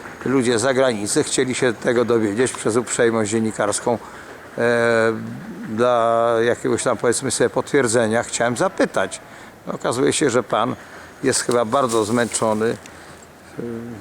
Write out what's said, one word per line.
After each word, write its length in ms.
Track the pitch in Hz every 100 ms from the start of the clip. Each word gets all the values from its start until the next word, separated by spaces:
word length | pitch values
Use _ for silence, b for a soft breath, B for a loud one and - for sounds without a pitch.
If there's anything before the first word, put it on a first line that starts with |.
| B -
ludzie 340 | 123 135 120 113
z 40 |
zagranicy, 600 | 135 127 131 107 101 156
chcieli 300 | - - 127
się 180 | 117 127
tego 320 | 107 135 120
dowiedzieć 480 | 117 117 107 107 127
przez 240 | - 123 117
uprzejmość 540 | 113 - 117 113 107
dziennikarską. 680 | 113 110 - 104 - 123 110 B B B B - -
E, 40 | 120 117 117 113 113 110 113 127 214 - 220
dla 640 | 110 123 120 113 117 117 113
jakiegoś 380 | 117 110 131 113
tam, 140 | 131 110
powiedzmy 340 | 123 - 131
sobie, 200 | - 123
potwierdzenia 720 | 135 - 143 120 120 110 117
chciałem 340 | - - 120 117
zapytać. 640 | 190 - 262 - 95 - B B B - -
Okazuje 380 | 180 165 120 143
się, 180 | - 143
że 120 | 123
pan 340 | - 104 123 - B B B -
jest 200 | 131 -
chyba 220 | - 120
bardzo 400 | 110 139 127 113
zmęczony. 640 | 104 120 113 - 110 107 117
E, 60 | 120 B B B B - - - - 120 117 120 107